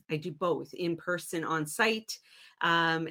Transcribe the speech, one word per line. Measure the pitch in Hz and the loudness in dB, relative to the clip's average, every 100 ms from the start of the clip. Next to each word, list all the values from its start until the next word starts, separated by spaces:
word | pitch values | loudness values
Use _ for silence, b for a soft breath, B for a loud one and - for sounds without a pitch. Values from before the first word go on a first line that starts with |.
| - | -6
I | 156 | -4
do | 165 | -4
both | 151 180 135 135 | -2 0 0 -4
in | - 170 165 | -4 -4 -2
person | - 180 - 170 | -2 -4 -4 -4
on | 156 160 151 | -2 -2 -2
site, | - 220 220 220 - B B B B | 2 2 2 -4 -12 B B B B
um, | 175 170 165 160 160 | 2 4 4 2 -2